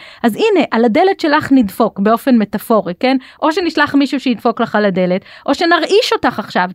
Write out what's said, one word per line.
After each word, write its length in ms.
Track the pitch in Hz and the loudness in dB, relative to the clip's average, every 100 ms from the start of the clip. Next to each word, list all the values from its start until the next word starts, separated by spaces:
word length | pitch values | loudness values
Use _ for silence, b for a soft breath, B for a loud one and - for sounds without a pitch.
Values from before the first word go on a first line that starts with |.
| B B | B B
אז 140 | 240 208 | -2 0
הנה, 280 | 440 381 240 | 2 2 0
על 140 | 226 | 0
הדלת 360 | 233 226 381 381 | 2 2 2 0
שלך 320 | 330 294 294 | 0 0 2
נדפוק 460 | 269 202 - 214 - | 2 2 -2 -2 0
באופן 400 | 202 226 - 240 | 0 0 2 2
מטאפורי, 560 | 202 208 - 220 - 180 | 0 -4 0 0 0 -4
כן? 160 | 254 262 B B | -2 -2 B B
או 100 | 302 | -2
שנשלח 420 | 330 339 320 294 | -2 -2 -2 0
מישהו 260 | 277 277 277 | 2 0 -2
שידפוק 400 | 262 226 240 220 | -2 -2 -2 -2
לך 140 | 226 | -2
על 100 | 214 | 0
הדלת, 400 | 208 185 185 185 B B - | 0 0 -2 -2 B B -4
או 80 | |
שנרעיש 580 | 277 339 339 311 392 - | -2 2 2 2 0 2
אותך 260 | 453 277 - | 0 -2 -4
עכשיו, 320 | - 196 180 | -4 -4 -4